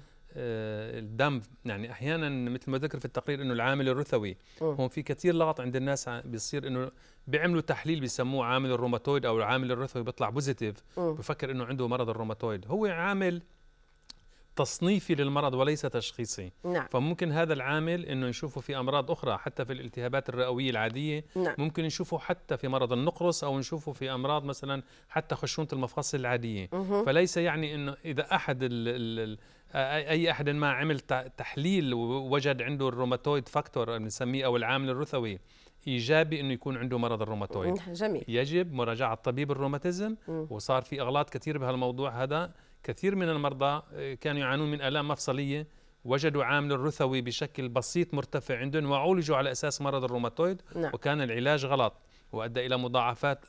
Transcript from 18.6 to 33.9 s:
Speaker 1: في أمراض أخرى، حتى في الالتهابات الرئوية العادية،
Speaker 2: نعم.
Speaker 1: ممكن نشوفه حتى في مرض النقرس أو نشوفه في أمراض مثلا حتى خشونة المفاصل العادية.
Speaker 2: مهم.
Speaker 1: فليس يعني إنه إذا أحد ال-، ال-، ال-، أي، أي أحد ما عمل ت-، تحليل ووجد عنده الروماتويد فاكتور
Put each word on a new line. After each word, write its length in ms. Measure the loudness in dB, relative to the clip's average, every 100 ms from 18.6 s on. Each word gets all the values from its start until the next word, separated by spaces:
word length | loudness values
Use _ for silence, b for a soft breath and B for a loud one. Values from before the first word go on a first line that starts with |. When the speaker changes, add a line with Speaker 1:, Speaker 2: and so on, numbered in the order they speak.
Speaker 1:
في 160 | -6 -2
أمراض 320 | 2 2 2
أخرى، 260 | 0 0 -2
حتى 280 | -2 -4 -4
في 80 |
الالتهابات 560 | -4 -8 -4 0 0 -2
الرئوية 400 | 0 0 2 2
العادية، 560 | 2 0 0 -2 -2 -4 0
Speaker 2:
نعم. 200 | 0 0
Speaker 1:
ممكن 260 | -2 0
نشوفه 340 | -2 -2 -4 -4
حتى 400 | -4 -6 -4 -4
في 100 | 0
مرض 260 | 2 2
النقرس 500 | 2 0 2 0 0
أو 160 | 0 -2
نشوفه 320 | -2 -6 -6
في 220 | -6 -4
أمراض 320 | -2 0 0 -2
مثلا 380 | -6 -4 -6 -6 b b
حتى 260 | -4 -2 -4
خشونة 320 | -2 -2 -2
المفاصل 440 | -2 -2 -2 -2 -2
العادية. 500 | 0 0 0 -4 -4
Speaker 2:
مهم. 320 | -4 0 2 4
Speaker 1:
فليس 320 | 4 4 4
يعني 380 | 2 0 -2 -4
إنه 200 | -6 -6 -6
إذا 300 | -2 2 0
أحد 280 | 0 0
ال-، 240 | 0 0 -2
ال-، 320 | -2 -2 -4
ال-، 200 | -4 -6 b b b -2
أي، 340 | 0 0 2
أي 220 | 2 2
أحد 180 | 2 0
ما 220 | 2 2
عمل 280 | 2 2 0
ت-، 320 | 0 -2 -2 -10
تحليل 560 | -8 -2 2 4 2
ووجد 680 | 2 0 -2 2 2 2 0
عنده 260 | -2 0 0
الروماتويد 600 | 2 0 2 2 0 0
فاكتور 480 | -2 -2 -2 -2